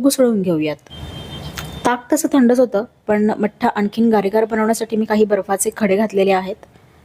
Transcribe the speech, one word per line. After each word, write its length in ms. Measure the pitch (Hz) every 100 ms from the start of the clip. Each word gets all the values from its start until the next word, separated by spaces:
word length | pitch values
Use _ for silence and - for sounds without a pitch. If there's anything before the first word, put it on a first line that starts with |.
घुसळून 400 | 269 269 247 214
घेऊयात. 340 | 180 160 151 147 - - - - - - - - - - -
ताक 280 | 247 -
तसं 140 | 294 294
थंडच 260 | 277 254 247
होतं, 240 | 254 202 233 _ -
पण 240 | 208 214 -
मठ्ठा 280 | 208 - 240
आणखीन 420 | - 208 220 233
गारेगार 360 | 220 196 220 220
बनवण्यासाठी 500 | 220 214 226 220 214
मी 100 | 220
काही 200 | 214 214
बर्फाचे 440 | 202 185 196 220 -
खडे 200 | 214 190
घातलेले 340 | 220 196 190
आहेत. 240 | 190 190 214 - - _ _